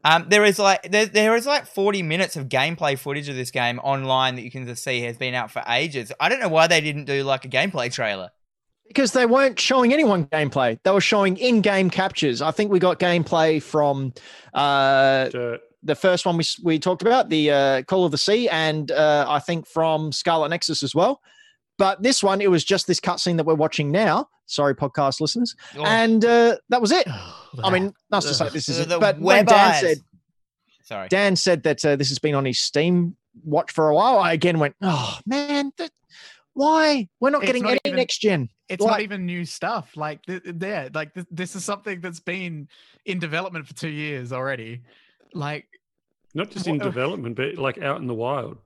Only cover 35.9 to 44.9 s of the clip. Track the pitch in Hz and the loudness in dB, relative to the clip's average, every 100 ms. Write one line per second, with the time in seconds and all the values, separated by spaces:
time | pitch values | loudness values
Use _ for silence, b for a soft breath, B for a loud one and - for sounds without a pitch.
35.9 | _ _ B B B B - 285 320 311 | _ _ B B B B -2 2 4 2
36.9 | 285 190 _ 254 285 277 247 254 247 285 | 0 -4 _ 0 0 0 0 0 0 -2
37.9 | 269 247 - 214 175 117 _ _ 185 214 | -2 -4 0 0 0 -2 _ _ -2 0
38.9 | 214 208 202 180 175 170 - 175 226 147 | 0 -2 -6 -6 -6 -8 -8 -6 -6 -8
39.9 | 156 151 147 - 185 160 170 190 202 131 | -10 -8 -8 -10 -12 -10 -10 -6 -8 -6
40.9 | 156 151 185 175 165 180 196 175 202 208 | -8 -8 -12 -14 -10 -10 -8 -8 -8 -8
41.9 | 185 175 165 - 180 180 156 143 b b | -10 -10 -12 -10 -8 -8 -10 -14 b b
42.9 | b - 185 165 156 190 170 139 - 160 | b -8 -6 -4 -6 -6 -10 -12 -10 -8
43.9 | 151 151 139 123 127 131 127 113 120 120 | -8 -8 -8 -8 -8 -6 -8 -10 -16 -18